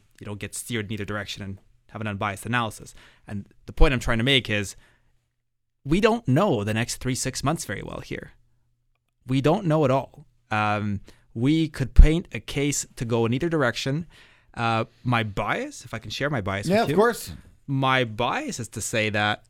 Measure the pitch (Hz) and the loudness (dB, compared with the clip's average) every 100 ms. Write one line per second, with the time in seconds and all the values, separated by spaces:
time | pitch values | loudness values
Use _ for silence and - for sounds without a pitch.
0 | _ - 104 104 104 - - 117 104 104 | _ -18 -12 -10 -10 -12 -6 -6 -6 -8
1 | 101 104 95 - 98 98 _ _ _ 107 | -8 -8 -8 -10 -10 -12 _ _ _ -10
2 | 107 101 104 98 110 120 113 - - - | -8 -4 -4 -6 -4 -4 -4 -8 -18 -20
3 | - _ - 104 - _ - - 156 123 | -20 _ -12 -12 -12 _ -10 6 6 6
4 | 127 117 123 135 - 104 98 - - _ | 0 0 4 2 2 -4 -4 -10 -20 _
5 | _ _ _ _ _ _ _ _ 135 175 | _ _ _ _ _ _ _ _ 0 4
6 | 220 233 - 135 208 120 101 110 120 - | 4 2 2 2 4 2 0 -2 -2 -4
7 | 127 131 131 - 135 170 - 98 50 50 | -6 -4 -6 -4 -2 -4 -6 -8 -8 -12
8 | - - - - _ _ _ _ _ _ | -10 -12 -12 -20 _ _ _ _ _ _
9 | _ _ - 135 135 196 180 156 139 135 | _ _ -2 0 2 2 2 2 4 2
10 | - - - _ - 107 107 104 104 98 | -2 -14 -20 _ -6 -2 0 0 -2 -6
11 | - - _ 120 131 160 156 - 123 - | -8 -20 _ -2 2 2 0 -2 2 10
12 | 151 165 - 117 - 147 143 - - - | 10 10 -4 -12 -8 -4 -2 -2 -8 -8
13 | 117 117 113 127 170 160 123 - 135 147 | -2 0 0 0 0 0 0 0 -4 -4
14 | 170 - - _ _ - 117 113 117 _ | -6 -16 -20 _ _ -4 0 0 -2 _
15 | 123 120 110 98 107 180 294 - - 113 | -2 0 0 -4 -4 -4 -4 -12 -14 -14
16 | 107 - 139 135 98 98 151 208 220 170 | -10 -4 -2 -2 -2 -4 0 0 2 2
17 | 233 - - 76 - - - 135 131 131 | 2 0 -10 -16 -18 -20 -6 -2 2 2
18 | 120 107 120 220 302 - 113 110 - 117 | 0 -2 -2 -2 -6 -8 -10 -8 -4 -2
19 | 107 104 104 107 - | 0 2 0 0 -8